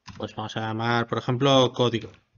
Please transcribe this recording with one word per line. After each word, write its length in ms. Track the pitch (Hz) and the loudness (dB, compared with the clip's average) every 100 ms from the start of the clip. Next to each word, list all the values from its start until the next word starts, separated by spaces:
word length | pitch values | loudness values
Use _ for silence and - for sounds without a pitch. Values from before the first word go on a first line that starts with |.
| - - | -18 -10
pues 180 | 107 | -10
vamos 220 | - 107 113 | -8 -8 -6
a 40 | |
llamar, 460 | 110 110 117 120 117 | -6 -2 0 0 0
por 120 | 117 | -4
ejemplo, 540 | - 123 139 131 123 | -2 0 4 6 4
código. 380 | - 123 117 101 - _ | 2 0 0 -6 -20 _